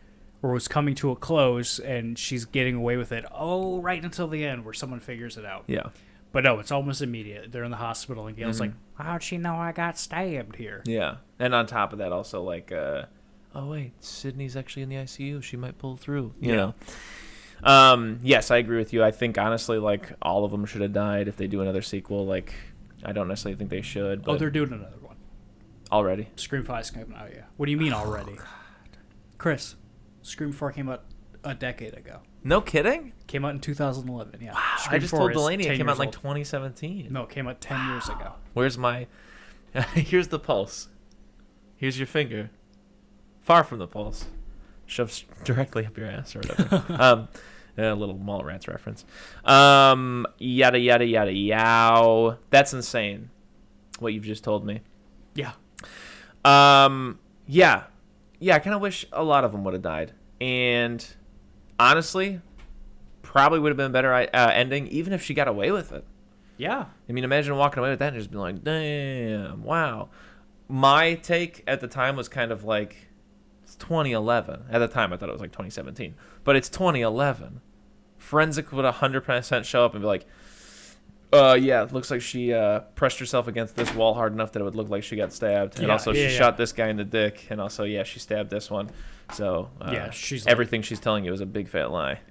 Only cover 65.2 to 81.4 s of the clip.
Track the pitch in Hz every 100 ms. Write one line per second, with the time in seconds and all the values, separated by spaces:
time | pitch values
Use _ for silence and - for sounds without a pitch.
65.2 | - 143 131 104 110 202 - - - -
66.2 | - _ - - 143 262 - - - 120
67.2 | 127 143 143 139 143 143 127 135 143 123
68.2 | 107 107 92 95 151 160 151 147 139 131
69.2 | 117 107 98 101 107 165 156 113 - -
70.2 | - - - _ - 131 135 143 165 165
71.2 | - 175 175 - - 135 123 139 131 139
72.2 | 117 139 117 110 104 107 104 - - -
73.2 | _ _ _ _ - - - 165 143 113
74.2 | 107 123 - - 127 117 117 131 101 90
75.2 | 98 - - - 95 - 67 - 107 -
76.2 | - - - 135 - - 185 139 113 113
77.2 | 143 113 64 127 - - - - _ _
78.2 | - 151 156 147 156 139 131 117 135 135
79.2 | 131 123 120 127 - 131 120 107 104 95
80.2 | - - - - - - - - - -
81.2 | - 143